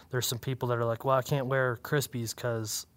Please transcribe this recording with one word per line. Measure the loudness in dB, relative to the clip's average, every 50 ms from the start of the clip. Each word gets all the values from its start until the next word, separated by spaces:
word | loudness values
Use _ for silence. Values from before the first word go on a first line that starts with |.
| -14 -4
there's | -4 -2 0
some | 0 -2 -2
people | -2 -4 -4 -2 0 0
that | 0 2
are | 2
like, | 0 0 0 2
"Well, | 4 4
I | 4 4
can't | 2 0 0 2
wear | 2 2 2 2 2 0 -2 -4
Crispies | 0 0 0 0 0 -4 -4 -4 -4 -6
'cause | -4 -2 -2 -2 -2 -2 -4 -4 -6 -8 _ _